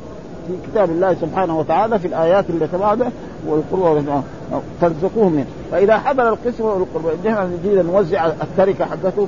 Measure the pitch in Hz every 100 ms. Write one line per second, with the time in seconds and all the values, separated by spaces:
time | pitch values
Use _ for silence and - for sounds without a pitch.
0 | - - - - - 180 - 226 180 165
1 | 190 170 160 185 180 160 147 165 220 220
2 | 170 160 165 196 - 170 151 180 208 214
3 | 247 - - - 156 156 156 185 175 151
4 | 143 143 - - - 135 - - 175 156
5 | 180 214 196 151 123 - - 165 196 214
6 | - 269 233 214 247 226 220 190 180 160
7 | 160 156 214 220 185 175 185 196 170 190
8 | 165 185 165 - 156 185 190 180 165 156
9 | 185 185